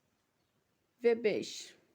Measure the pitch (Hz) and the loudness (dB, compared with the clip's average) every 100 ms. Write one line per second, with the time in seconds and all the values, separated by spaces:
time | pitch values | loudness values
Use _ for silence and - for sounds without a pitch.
0 | _ _ _ _ _ _ _ _ _ _ | _ _ _ _ _ _ _ _ _ _
1 | 240 226 226 127 - - - - _ | 2 2 0 0 -4 -12 -18 -20 _